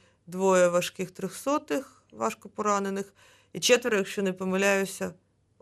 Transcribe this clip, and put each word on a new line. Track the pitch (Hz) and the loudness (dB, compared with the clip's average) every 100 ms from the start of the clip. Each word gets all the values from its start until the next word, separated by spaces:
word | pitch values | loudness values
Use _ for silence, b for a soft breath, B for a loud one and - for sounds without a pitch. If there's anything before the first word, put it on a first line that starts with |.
| b b - | b b -12
двоє | 180 190 185 180 | 0 4 6 6
важких | 175 175 - 185 | 4 -2 -6 -10
трьохсотих, | - 185 - 269 294 302 285 262 _ _ | -8 -10 -6 -2 -2 -2 -6 -6 _ _
важко | 214 226 220 202 | -6 -6 -6 -14
поранених, | - 208 202 196 196 196 _ b b b | -6 0 0 -2 -6 -8 _ b b b
і | - | -2
четверо, | - 247 247 208 | 2 2 2 -2
якщо | 190 - | -2 -2
не | 196 | -4
помиляюся, | 185 190 185 196 196 190 - 185 - _ _ _ _ | -4 -4 0 2 2 -2 -6 -10 -10 _ _ _ _